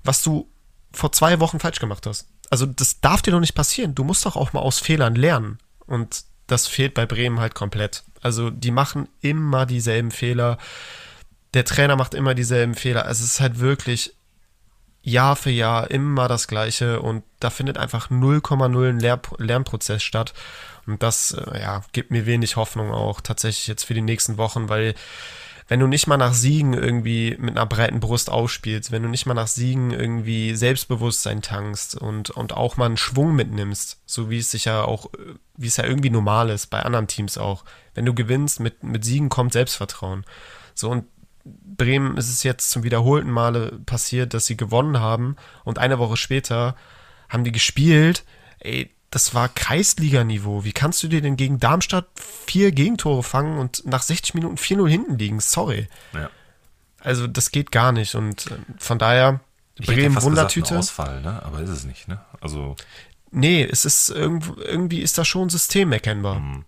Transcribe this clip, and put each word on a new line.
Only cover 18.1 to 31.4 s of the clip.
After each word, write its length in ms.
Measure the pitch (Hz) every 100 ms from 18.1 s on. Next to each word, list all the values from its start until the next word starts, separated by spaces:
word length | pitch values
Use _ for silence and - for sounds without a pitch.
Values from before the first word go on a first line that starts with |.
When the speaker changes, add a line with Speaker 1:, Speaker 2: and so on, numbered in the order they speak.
Speaker 1:
null 300 | 127 131 151
Komma 260 | - 135 127
null 200 | 123 127
ein 100 | 120
Lehr-, 200 | 117 123 - -
Lernprozess 640 | 110 123 127 110 - 104
statt. 320 | - 110 113 - - - - - -
Und 160 | 104
das, 300 | 113 - -
äh, 280 | - - -
ja, 220 | 98 98 -
gibt 180 | 120 -
mir 160 | 117 110
wenig 300 | 120 113 -
Hoffnung 340 | 110 113 107
auch 280 | 110 107 101
tatsächlich 460 | - 110 113 107 -
jetzt 160 | 107
für 100 | -
die 60 | 113
nächsten 340 | 110 113 - 107
Wochen, 320 | 113 117 107
weil 260 | 107 110 104 - - - - - - -
wenn 120 | 123
du 80 | 131
nicht 180 | 147 -
mal 100 | 139
nach 160 | 123
Siegen 420 | 120 123 151 143
irgendwie 640 | 120 123 120 113 117 113 117
mit 160 | 120 113
einer 100 | 113
breiten 320 | 113 120 117
Brust 320 | 110 117 -
aufspielst, 640 | 113 117 - 110 107 -
wenn 100 | 113
du 60 | 117
nicht 180 | 120 127
mal 80 |
nach 140 | 120 113
Siegen 420 | - 123 131 123
irgendwie 640 | 120 117 117 110 113 110
Selbstbewusstsein 880 | 110 120 131 - 120 117 - - 107